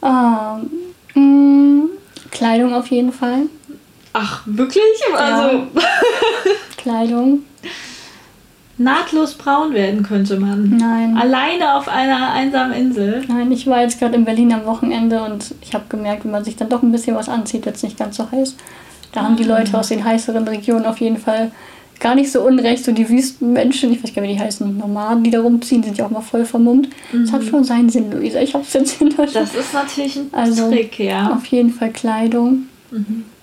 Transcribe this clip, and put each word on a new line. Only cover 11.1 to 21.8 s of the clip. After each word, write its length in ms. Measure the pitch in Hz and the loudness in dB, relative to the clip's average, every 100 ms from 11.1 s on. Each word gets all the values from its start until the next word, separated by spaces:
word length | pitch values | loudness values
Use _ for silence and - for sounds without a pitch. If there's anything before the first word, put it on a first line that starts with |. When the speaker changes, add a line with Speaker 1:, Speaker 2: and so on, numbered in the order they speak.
| 226 | 2
Speaker 2:
Alleine 580 | 240 262 285 349 320 277 | 2 2 0 0 0 0
auf 140 | 277 | 0
einer 420 | 254 262 262 262 | -2 0 0 0
einsamen 420 | - 269 277 254 | -2 0 0 -2
Insel. 520 | 240 254 233 202 233 269 | 0 0 0 -2 -2 -2
Speaker 1:
Nein, 240 | 240 240 | -2 0
ich 160 | 247 269 | 0 0
war 140 | 247 | 2
jetzt 180 | 240 233 | 2 0
gerade 160 | 240 233 | 0 2
in 80 | |
Berlin 300 | 226 220 240 | 2 4 4
am 120 | 226 214 | 2 -2
Wochenende 560 | 226 240 233 226 226 | -2 -2 0 0 0
und 320 | 220 208 - - | -2 -8 -12 -16
ich 120 | - 208 | -8 -8
hab 140 | 208 | -8
gemerkt, 340 | 214 208 208 | -8 -6 -6
wenn 80 | 220 | -4
man 140 | 208 208 | -6 -6
sich 100 | - | -6
dann 140 | 220 | -4
doch 120 | 240 | 0
ein 100 | 233 | 2
bisschen 240 | 233 233 220 | 2 0 -4
was 120 | 220 | -4
anzieht, 380 | 240 214 226 220 | -4 -4 -6 -6
wird's 180 | 220 | -6
nicht 140 | 220 - | -8 -6
ganz 160 | 208 208 | -8 -6
so 160 | 226 | -6
heiß. 240 | 254 269 - - - - - - | -2 -2 -4 -20 -20 -20 -20 -12
Da 120 | - | -6
haben 120 | 214 226 | 0 2
die 80 | 226 | 2
Speaker 2:
Ah. 60 | 220 | 2
Speaker 1:
Leute 180 | 220 214 | 2 0
aus 120 | 220 | -2
den 160 | 214 214 | -2 0
heißeren 420 | 226 226 226 220 | 0 0 -2 -2
Regionen 380 | 214 208 233 220 | -4 0 0 0
auf 160 | 226 | -2
jeden 160 | 226 220 | -2 -2
Fall 340 | - 220 226 - - - | -2 -2 -2 -6 -20 -20